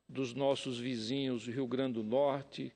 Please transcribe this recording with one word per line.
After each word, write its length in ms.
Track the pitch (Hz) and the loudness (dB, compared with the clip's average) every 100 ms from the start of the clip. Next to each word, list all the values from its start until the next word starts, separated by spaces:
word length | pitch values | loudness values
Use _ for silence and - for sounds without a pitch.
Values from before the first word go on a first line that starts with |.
| - | -10
dos 240 | 127 127 | -4 -4
nossos 460 | 120 139 131 135 120 | 2 2 4 0 -4
vizinhos 680 | 123 120 110 139 135 123 113 | -2 -2 -2 0 0 -2 -2
Rio 220 | 120 127 | -4 0
Grande 260 | 123 131 | 0 0
do 100 | 113 | 0
Norte, 680 | 107 127 143 139 135 - 131 | 2 4 4 2 -4 -8 -8